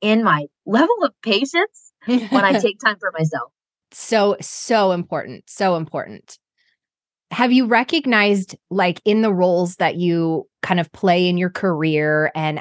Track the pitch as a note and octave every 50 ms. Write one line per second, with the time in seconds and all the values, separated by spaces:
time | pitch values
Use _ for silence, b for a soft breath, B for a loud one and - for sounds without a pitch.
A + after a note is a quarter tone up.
0 | G3+ G#3+ A3 A3+ A3+ F#3 - D3 - - _ _ _ F#3+ G#3 B3 E4 G#4+ A#4+ G#4+
1 | E4 - - _ - A3+ G3 G#3+ C#4 - - E4+ G4+ - _ - - _ _ _
2 | - A3+ B3 B3 A3+ G3 C4 - G3 C#4+ - G#3 G#3+ G#3 G3 - C4 A3 G3+ -
3 | G#3 F#3 E3+ D#3+ D#3+ D#3 D3+ B2 A#2+ - _ _ _ _ _ _ _ _ - -
4 | - - A3+ G#3+ G3 G#3 - - - - - - - - A#3 G#3+ G3 F#3+ F3+ F3
5 | F3 - E3 D3 - - A#2+ - - - - - G3 F#3+ F3 D#3+ D#3+ D#3 - C3+
6 | - - G#2+ - - - - - _ _ _ _ _ _ _ _ _ _ _ _
7 | _ _ _ _ _ - - A#3 B3 A#3+ B3 C4 B3+ A3 A#3 A3+ B3+ - E4 D#4+
8 | D4 B3+ A3+ G#3 G#3 G#3 G3+ G3 F#3+ - - - _ - F3 G3 F#3 F3+ E3 -
9 | - G#3+ G#3+ A3 A3+ G#3+ F#3+ F3+ F3+ F#3 F3 F3+ F3+ F3 - - F#3 D#3 - E3+
10 | F3 F3 E3+ E3+ E3 D#3+ D#3+ D3+ - - _ _ - - F#3 F3+ D#3+ - - -
11 | - F#3 F3 F3+ F3+ F3+ F3+ F3 F#3 F3+ - - G3+ F#3 E3 D3 D#3+ D#3+ D3+ D3+
12 | D3+ D3+ D3+ D3+ D#3 - - D#3+ D#3 D#3 D3+ D3+